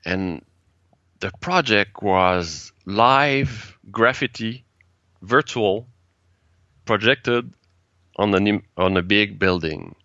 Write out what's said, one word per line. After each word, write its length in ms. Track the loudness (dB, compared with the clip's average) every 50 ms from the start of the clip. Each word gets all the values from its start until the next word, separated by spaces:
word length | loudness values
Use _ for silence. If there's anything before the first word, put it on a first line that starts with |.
| _
And 380 | -4 -4 -4 -4 -4 -6 -8 -12 _ _ _ _ _ _ _ _ _ _ _ _ _ _ _
the 100 | -10 -10 -10 -10
project 600 | -8 0 0 0 2 4 2 2 2 0 _ -8
was 720 | -2 0 2 4 4 4 2 0 -2 -4 -8 -14 -16 -20 _ _ _
live 920 | -8 0 2 4 4 6 4 2 2 0 -2 -2 -4 -6 -10 -16 -18 -20 _ _ -16
graffiti, 720 | -2 2 2 2 2 2 -4 -6 -6 -6 -8 -8 -8 -10 _ _ _ _ _ _ _ _ _ _ _ _
virtual, 680 | -8 0 0 2 2 0 -4 -2 0 0 0 -2 -6 -12 _ _ _ _ _ _ _ _ _ _ _ _ _ _ _ _ _ _ _
projected 680 | -2 -2 0 2 2 0 0 _ -2 -2 -2 -2 -6 -16 _ _ _ _ _ _ _ _ _ _ _ _
on 180 | -4 -2 2 2
an 120 | 2 2
im-, 160 | 2 0 0 -4 _ _
on 200 | -2 0 2 2
a 60 | 0
big 360 | 0 2 2 0 0 0 -2 -2
building. 560 | 0 0 0 0 -2 -6 -8 -8 -12 -16 -20 _